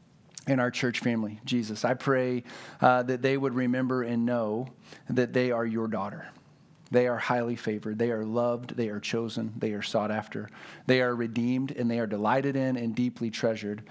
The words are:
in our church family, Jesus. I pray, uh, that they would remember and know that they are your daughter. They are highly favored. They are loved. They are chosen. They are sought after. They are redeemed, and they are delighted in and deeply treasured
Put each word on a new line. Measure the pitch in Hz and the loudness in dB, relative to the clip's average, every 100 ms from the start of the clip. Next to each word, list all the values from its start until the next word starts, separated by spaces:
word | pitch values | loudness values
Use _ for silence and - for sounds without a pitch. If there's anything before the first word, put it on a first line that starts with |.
| - - - - - | -20 -20 -20 -10 0
in | 135 | 2
our | 123 | 2
church | 120 127 110 | 2 0 0
family, | 127 113 107 107 - | 0 0 -2 -6 -2
Jesus. | 123 107 107 120 | -2 0 0 0
I | |
pray, | 127 - 131 127 123 123 - - - | 0 2 2 2 -2 -6 -14 -16 2
uh, | 127 127 | 6 6
that | 123 127 | 4 2
they | 131 135 | 2 2
would | 135 123 | 2 2
remember | 127 127 131 127 | 2 2 2 0
and | 117 117 117 | 0 0 2
know | 120 110 110 131 - - - - | 2 0 -2 -4 -10 -20 -16 -4
that | 127 123 | 0 2
they | 127 127 | 2 2
are | 117 117 | 2 0
your | 113 113 | 0 -2
daughter. | 104 101 - - - - - - - - | -2 -4 -8 -14 -18 -20 -20 -20 -20 0
They | 123 123 | 4 4
are | 117 | 2
highly | - 123 120 117 | 0 0 0 -2
favored. | - 107 107 107 | -2 -4 -2 0
They | 120 | 0
are | 113 110 | 0 -2
loved. | 113 120 120 123 - | 0 0 0 -4 -4
They | 113 | -4
are | 104 | -4
chosen. | - 117 117 113 110 110 | -4 -2 -2 -4 -6 -4
They | 113 | -4
are | 104 | -4
sought | 104 110 104 | -2 0 0
after. | 107 104 107 104 - - - - | -2 -6 -8 -10 -14 -18 -6 2
They | 127 | 4
are | 123 120 | 4 0
redeemed, | 117 113 120 127 131 | -2 0 0 2 -2
and | 131 120 | -2 0
they | 117 | 0
are | 113 | -2
delighted | 104 107 131 135 135 | 0 2 2 2 0
in | 131 123 | 0 -2
and | 120 | -2
deeply | 110 123 117 117 | 0 -2 -2 -6
treasured | 107 117 110 101 104 - | -2 -2 0 -4 -8 -10